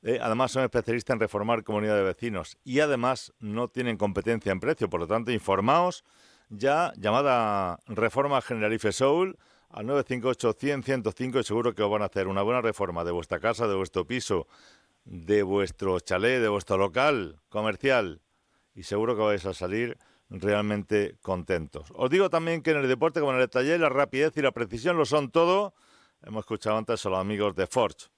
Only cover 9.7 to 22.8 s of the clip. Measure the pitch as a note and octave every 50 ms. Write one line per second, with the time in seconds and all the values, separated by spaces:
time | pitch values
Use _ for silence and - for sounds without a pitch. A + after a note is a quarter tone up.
9.7 | - - G#2+ A2+ C#3 C#3+ B2+ - C3 B2+ A2 C3 B2 - - A#2 G#2+ _ - C#3+
10.7 | C#3+ C#3 A#2 C3 C3+ B2+ G#2+ G#2+ G2+ - B2+ B2+ A#2+ C3 A#2 - G#2+ A2+ A#2 A#2+
11.7 | G#2 G2+ G#2+ G2+ G#2 G#2+ G#2 F#2+ - G2+ F#2+ F#2+ G2 G2 G2 G#2+ B2 B2+ A2+ A#2
12.7 | G#2 - G2+ F2 F2 E2+ E2+ E2+ F2 F2 E2 - F#2+ E2 D2+ A2+ A2+ A2+ A#2+ G#2+
13.7 | G2 F#2+ F#2+ F2 _ F#2+ F2+ - A#2+ B2+ - - G#2 F2 - _ _ - - -
14.7 | - _ _ _ _ _ _ - F#2 F2+ D#2+ E2 G#2 G#2 G2+ F#2 G2 G2+ G2 F2+
15.7 | - _ G2 G2 F2+ F2+ - - F#2+ F#2 G2+ A#2+ C3 B2+ A#2 G#2+ G2+ G2+ F2+ -
16.7 | G2+ F#2+ G2 G2 D#2+ B2 C3+ D3+ D3 A#2+ F#2+ D#2 D2+ D2+ _ _ - G#2+ G#2+ A2
17.7 | G#2 - - C3+ C3 B2 G#2 F2+ D#2+ D#2+ _ _ _ _ _ _ _ _ _ _
18.7 | _ - F2+ - G2+ G2+ A2 A#2 B2 G#2 A2 G#2+ G#2 G2 F2 G2 F2+ - F#2 F2+
19.7 | G2 A2 A#2+ A#2+ - _ _ _ _ _ _ _ G2 F#2+ F2 G2+ G#2 G#2 G#2 G#2
20.7 | G#2 G#2 G2 _ G#2+ G#2 G2+ - - _ _ - F#2+ F2+ E2 - F#2+ F2 D#2+ D2
21.7 | - D2 D2+ - - - B2 B2+ C#3+ F#3 G3 F#3 F3+ E3 E3 E3 E3 D#3+ C#3 E3
22.7 | D#3 D3